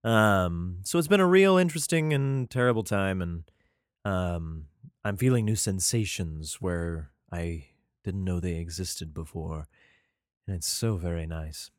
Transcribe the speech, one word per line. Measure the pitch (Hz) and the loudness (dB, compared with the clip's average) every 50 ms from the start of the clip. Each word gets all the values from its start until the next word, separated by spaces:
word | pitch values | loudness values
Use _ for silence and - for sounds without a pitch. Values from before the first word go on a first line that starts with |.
| - | 2
Um, | 113 117 110 107 107 101 95 90 87 85 85 87 90 90 90 98 | 4 4 6 6 6 6 4 2 0 -2 -4 -4 -6 -6 -8 -6
so | - - | -2 0
it's | 170 160 151 | 0 2 4
been | 202 196 | 4 4
a | 185 | 6
real | 180 180 190 196 196 190 | 6 8 8 8 8 6
interesting | 185 180 170 151 165 - - 170 165 156 156 | 6 4 2 0 -4 -2 0 0 2 2 2
and | 151 139 139 135 135 135 127 - | 2 2 2 2 0 0 -2 -2
terrible | - 127 123 123 117 110 - | 0 2 4 4 4 2 0
time, | - 107 98 98 95 95 92 | 0 0 2 2 2 0 0
and, | 87 85 85 82 82 _ _ _ _ _ _ _ _ _ _ _ _ | -2 -2 -4 -8 -10 _ _ _ _ _ _ _ _ _ _ _ _
um, | 104 95 92 92 87 87 85 82 80 80 80 78 73 _ _ - - _ _ _ | -2 -2 0 0 0 -2 -4 -4 -6 -8 -10 -12 -16 _ _ -20 -20 _ _ _
I'm | 104 101 | -4 -2
feeling | 95 123 131 127 120 110 | 2 2 2 4 4 2
new | 107 110 | 2 0
sensations | 101 - 107 95 92 90 - - 117 107 95 - - 92 80 78 78 78 76 - - | 0 0 -2 -2 -2 -2 0 0 0 -2 -2 -4 -6 -6 -6 -6 -8 -10 -10 -10 -6
where | - 92 87 85 85 85 82 80 73 - _ _ _ _ | -4 -4 -2 -2 -4 -4 -6 -6 -8 -12 _ _ _ _
I | 87 85 85 85 85 80 69 _ _ _ _ _ _ _ _ | -8 -6 -6 -6 -6 -8 -12 _ _ _ _ _ _ _ _
didn't | 101 92 98 | -8 -6 -4
know | 92 92 90 87 | -2 -2 -2 -2
they | 82 90 85 82 | -2 -2 -4 -4
existed | 85 82 82 90 92 - - - 80 80 | -6 -8 -8 -8 -8 -8 -8 -10 -10 -10
before, | 76 - 82 - - 82 80 82 80 78 78 _ _ _ _ _ _ _ _ _ _ _ _ _ _ _ _ | -10 -12 -12 -10 -10 -8 -8 -6 -8 -8 -10 _ _ _ _ _ _ _ _ _ _ _ _ _ _ _ _
and | - 95 | -8 -8
it's | 82 - - | -6 -6 -6
so | - - 120 113 107 | -4 -2 -2 -2 -2
very | 87 85 87 85 85 80 | -2 -2 -4 -4 -4 -4
nice. | 80 82 80 80 76 71 - - - _ | -6 -8 -8 -8 -10 -12 -14 -16 -18 _